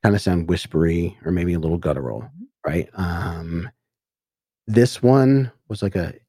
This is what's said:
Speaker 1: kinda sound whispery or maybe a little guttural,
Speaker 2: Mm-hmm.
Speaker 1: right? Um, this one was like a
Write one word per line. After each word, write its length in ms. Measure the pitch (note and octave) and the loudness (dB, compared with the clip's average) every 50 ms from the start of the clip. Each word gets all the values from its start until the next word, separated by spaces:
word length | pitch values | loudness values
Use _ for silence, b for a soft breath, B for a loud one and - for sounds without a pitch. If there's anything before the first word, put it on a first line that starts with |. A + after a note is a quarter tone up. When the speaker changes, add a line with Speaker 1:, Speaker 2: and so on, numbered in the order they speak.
| _ | _
Speaker 1:
kinda 160 | G#2+ G2+ G2+ | 4 2 4
sound 300 | - - F2+ F2 E2 D#2+ | 2 0 0 0 0 0
whispery 680 | F2+ E2+ - - - D#2+ E2 E2 E2 F2 F2 F2 - _ - | -2 -2 -2 -4 0 0 2 2 2 0 -2 -4 -6 _ -6
or 60 | D#2+ F#2 | -4 -2
maybe 200 | F2+ F2 F2+ F2 | 0 0 0 -2
a 40 | E2+ | -2
little 180 | D#2 D#2+ E2 F2 | -2 -2 -2 -2
guttural, 440 | D#2 D#2 D2 C2 C2+ B1 G#1+ - - | -2 -2 -4 -4 -4 -8 -8 -10 -12
Speaker 2:
Mm-hmm. 220 | A#2+ C#3 E3+ A3+ C4+ _ _ _ | -14 -18 -20 -20 -20 _ _ _
Speaker 1:
right? 220 | D2 D2+ E2+ - - _ | -4 -4 -4 -4 -6 _
Um, 760 | - F#2 F2 F2 F2 F2 F2 E2+ E2 E2 E2 E2+ E2+ F2 B2+ _ _ _ _ _ _ _ _ _ _ _ _ _ _ _ _ _ _ _ | -6 -6 -4 -4 -6 -6 -6 -8 -8 -10 -8 -6 -6 -8 -8 _ _ _ _ _ _ _ _ _ _ _ _ _ _ _ _ _ _ _
this 360 | - G#2+ A2+ A#2+ C3 - - - | 0 4 4 4 4 2 2 4
one 480 | B2 C3 C3+ C3+ C3 C#3 C#3 C3+ A#2+ - _ _ _ | 4 6 6 6 6 4 4 2 0 -6 _ _ _
was 140 | A2 G#2 - | -8 -4 -4
like 140 | G2 - | -4 -2
a 180 | F#2+ F2 - - - _ | -2 -4 -4 -8 -14 _